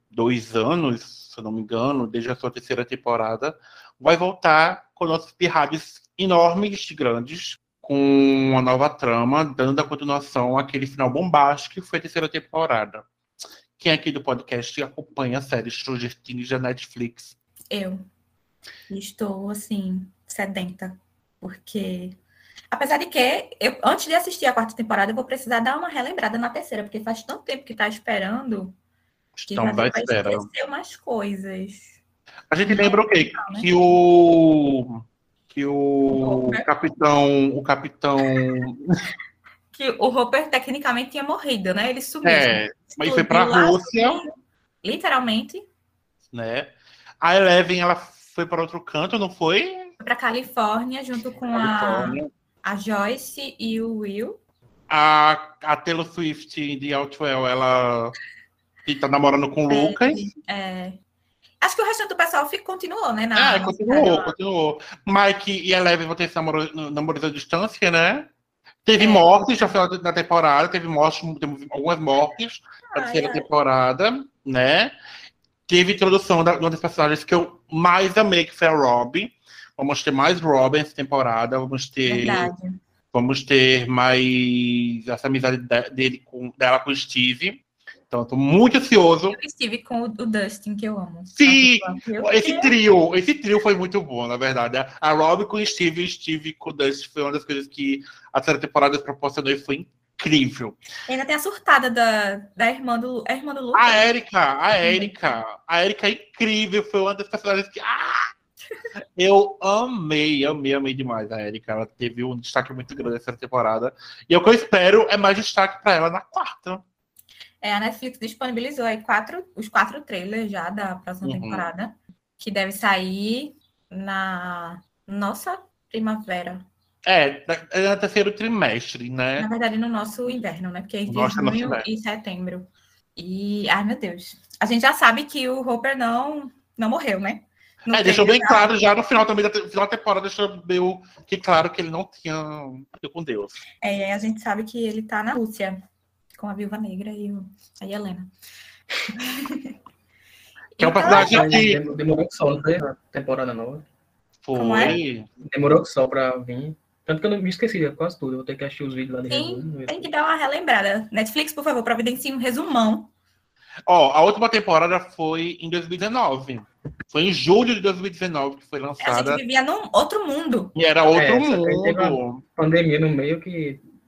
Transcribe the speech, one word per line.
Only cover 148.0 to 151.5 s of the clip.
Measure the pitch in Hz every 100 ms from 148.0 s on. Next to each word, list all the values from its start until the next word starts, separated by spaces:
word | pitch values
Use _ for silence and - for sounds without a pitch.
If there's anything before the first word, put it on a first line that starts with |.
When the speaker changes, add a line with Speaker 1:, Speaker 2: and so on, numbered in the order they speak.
| 202 180 185 _ - - - - -
Speaker 2:
<laughs> | - - 220 254 262 285 - 269 - - _ _ _ _ _ _ - - -
Speaker 1:
Que |
é | 165
um |
Speaker 2:
Então, |
Speaker 1:
personagem | 185 349 202 190 -
Speaker 2:
é |
Speaker 1:
que | 156